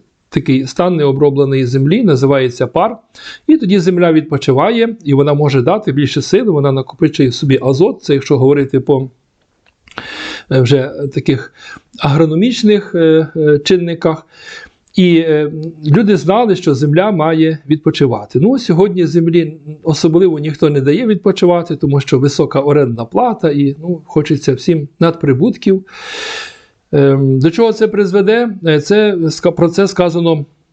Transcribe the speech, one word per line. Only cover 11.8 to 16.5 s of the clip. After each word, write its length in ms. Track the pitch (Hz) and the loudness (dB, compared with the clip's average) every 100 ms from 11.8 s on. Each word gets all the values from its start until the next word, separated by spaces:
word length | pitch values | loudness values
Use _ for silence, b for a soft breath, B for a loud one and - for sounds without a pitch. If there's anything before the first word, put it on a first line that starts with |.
| _ - | _ -6
агрономічних, 960 | 147 143 160 160 226 240 214 208 202 | -2 0 2 2 0 0 2 2 0
е, 340 | 175 160 160 156 165 | 0 2 2 0 0
е, 220 | 151 147 | 2 2
чинниках. 680 | 147 185 170 170 170 156 - B B B B B _ | 2 0 0 -4 -4 -4 -8 B B B B B _
І, 220 | - 180 165 | 0 4 4
е, 360 | 165 151 151 156 160 160 147 | 2 0 -2 -6 -10 -8 0
люди 300 | 160 208 185 | 2 2 2
знали, 400 | 147 202 240 | 2 0 0